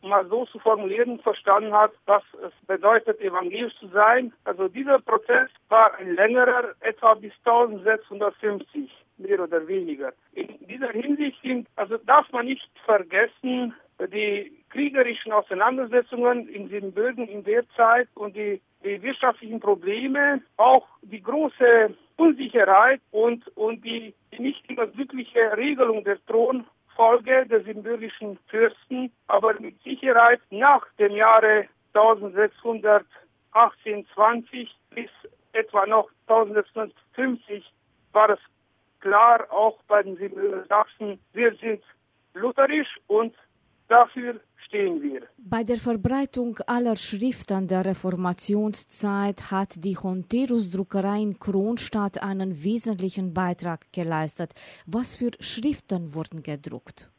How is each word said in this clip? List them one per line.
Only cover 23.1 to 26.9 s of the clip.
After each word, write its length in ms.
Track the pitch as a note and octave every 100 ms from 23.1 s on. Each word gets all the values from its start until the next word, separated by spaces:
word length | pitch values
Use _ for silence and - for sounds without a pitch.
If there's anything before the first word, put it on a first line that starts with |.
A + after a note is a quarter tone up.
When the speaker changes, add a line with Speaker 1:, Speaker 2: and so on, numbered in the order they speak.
Speaker 1:
und, 380 | G#3+ A3+ A#3 - -
und 260 | G#3+ A#3
die 280 | A3+ A#3 A3 - _ G#3+
nicht 340 | B3+ C#4+ _
immer 160 | B3 A3
glückliche 720 | G3+ C4+ C4 A#3 A#3 A3+ G#3+
Regelung 480 | C4+ C#4 B3 G#3+
der 180 | G3 G3 _
Thronfolge 1200 | A3+ A#3+ C4 A3+ _ _